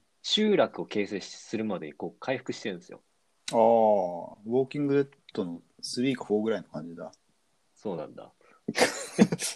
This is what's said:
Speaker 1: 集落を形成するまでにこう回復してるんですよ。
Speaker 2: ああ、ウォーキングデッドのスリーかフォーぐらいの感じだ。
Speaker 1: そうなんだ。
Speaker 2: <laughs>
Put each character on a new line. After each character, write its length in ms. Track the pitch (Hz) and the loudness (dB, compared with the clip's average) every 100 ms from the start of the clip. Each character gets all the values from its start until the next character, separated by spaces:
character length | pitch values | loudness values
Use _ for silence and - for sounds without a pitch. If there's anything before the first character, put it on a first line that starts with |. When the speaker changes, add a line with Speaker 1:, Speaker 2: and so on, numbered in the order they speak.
| _ _ - | _ _ 0
Speaker 1:
集 300 | 208 214 185 | 2 4 6
落 260 | 110 - | 4 2
を 40 | 87 | -4
形 220 | 107 98 | -2 -2
成 140 | 98 | -4
す 360 | - - - 110 | -8 -16 -8 -4
る 80 | 110 | -2
ま 140 | 101 | -4
で 80 | 78 | -6
に 60 | |
こ 200 | - 87 - | -10 -10 -10
う 20 | |
回 200 | - 131 | -6 -6
復 160 | - | -6
し 80 | - | -8
て 80 | 113 | -6
る 60 | 87 | -8
ん 20 | |
で 60 | - | -12
す 60 | |
よ。 120 | - _ _ _ _ - | -20 _ _ _ _ -4
Speaker 2:
あ 40 | 117 | 4
あ、 20 | |
ウ 0 | |
ォ 800 | 113 117 110 104 90 87 - - 107 123 | 6 6 6 4 0 -6 -12 -14 -2 0
ー 60 | 131 | 0
キ 100 | 147 | -2
ン 80 | 143 | 2
グ 80 | 143 | 2
デ 80 | |
ッ 60 | 139 - _ | 2 -4 _
ド 100 | - | -6
の 180 | 87 85 _ _ | -6 -6 _ _
ス 200 | - - | -10 -2
リ 120 | 131 | -2
ー 20 | 127 | -2
か 80 | |
フ 140 | - 104 | 0 0
ォ 20 | |
ー 40 | |
ぐ 80 | 110 | 0
ら 80 | 101 | -2
い 20 | |
の 80 | - | -4
感 180 | - 82 | -10 -10
じ 80 | 85 | -12
だ。 160 | 82 - _ _ _ _ _ _ | -14 -14 _ _ _ _ _ _
Speaker 1:
そ 200 | 107 85 | -8 -8
う 20 | |
な 80 | 71 | -8
ん 100 | - | -12
だ。 160 | - _ _ _ - | -18 _ _ _ -8
Speaker 2:
<laughs> 40 | - - - - - - - - | 0 0 0 -6 4 4 4 -6